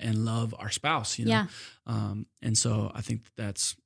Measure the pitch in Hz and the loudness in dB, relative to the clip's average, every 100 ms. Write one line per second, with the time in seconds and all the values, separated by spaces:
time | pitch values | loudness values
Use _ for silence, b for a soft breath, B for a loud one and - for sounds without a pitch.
0 | 113 110 113 113 113 - 104 - 147 156 | 0 2 2 2 0 -2 -4 -2 0 0
1 | 110 - 117 220 196 B B B - 113 | 0 0 2 4 2 B B B -4 -2
2 | 104 104 110 _ 123 107 120 107 104 - | 0 -4 -8 _ 0 2 4 2 0 -4
3 | 117 113 - - 104 101 - - | -4 -4 -6 -8 -6 -2 -4 -4